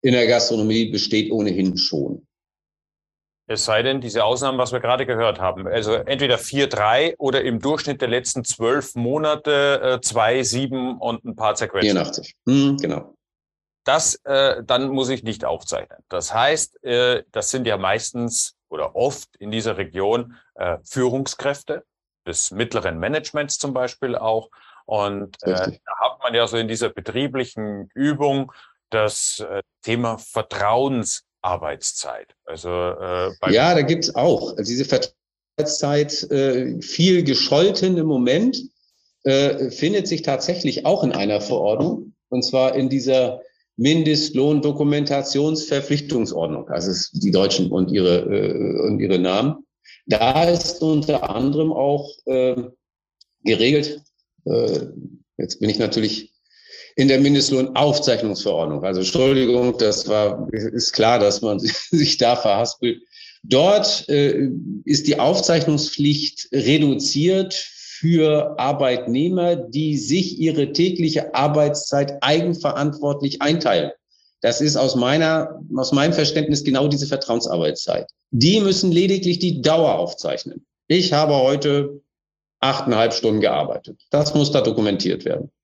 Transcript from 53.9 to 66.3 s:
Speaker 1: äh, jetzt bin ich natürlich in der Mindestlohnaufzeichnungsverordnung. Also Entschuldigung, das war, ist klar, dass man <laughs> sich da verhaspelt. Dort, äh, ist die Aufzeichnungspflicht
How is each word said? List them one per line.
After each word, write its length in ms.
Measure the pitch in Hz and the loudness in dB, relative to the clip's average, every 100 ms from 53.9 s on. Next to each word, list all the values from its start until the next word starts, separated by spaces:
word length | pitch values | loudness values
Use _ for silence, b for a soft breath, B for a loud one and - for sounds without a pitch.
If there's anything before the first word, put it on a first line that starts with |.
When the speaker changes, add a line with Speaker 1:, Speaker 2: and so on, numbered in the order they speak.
| - _ _ _ _ | -8 _ _ _ _
Speaker 1:
äh, 360 | - 117 117 73 - - - - _ - | -4 0 0 -2 -6 -14 -18 -20 _ -10
jetzt 220 | - - | -8 -2
bin 100 | 107 | -2
ich 80 | 104 | 0
natürlich 560 | 110 113 110 - - _ B B B B B - | 0 0 -2 -4 -10 _ B B B B B 2
in 120 | 135 | 4
der 100 | 135 | 6
Mindestlohnaufzeichnungsverordnung. 1700 | 143 143 131 131 131 117 147 143 - 117 110 98 104 82 80 73 | 6 4 4 0 0 2 2 2 2 0 0 -2 -2 -2 -2 -2
Also 160 | 92 92 | -2 -2
Entschuldigung, 760 | 92 127 131 135 123 123 123 120 | 0 2 4 4 4 4 2 2
das 280 | 113 101 - | 0 0 0
war, 460 | 107 104 - - | 2 2 -2 -6
ist 400 | 107 110 120 - | -6 -4 -2 -4
klar, 260 | - 110 120 | 2 4 6
dass 220 | 104 101 | 4 2
man 180 | 110 101 | -2 -2
<laughs> 0 | |
sich 600 | 110 104 - 170 147 - | -2 -4 0 2 2 2
da 180 | 117 120 | 2 2
verhaspelt. 640 | 113 101 117 - 123 117 B B B B | 2 2 0 -2 -4 -4 B B B B
Dort, 640 | 110 131 170 208 202 - - | 2 4 6 4 2 -2 0
äh, 400 | 143 143 - 135 - - 208 | 2 2 2 -2 -2 -8 -10
ist 220 | - 143 - | 0 0 2
die 120 | - | 2
Aufzeichnungspflicht 1300 | 131 - - 165 147 147 - - 143 143 143 | 2 2 2 2 2 0 -2 0 2 2 -2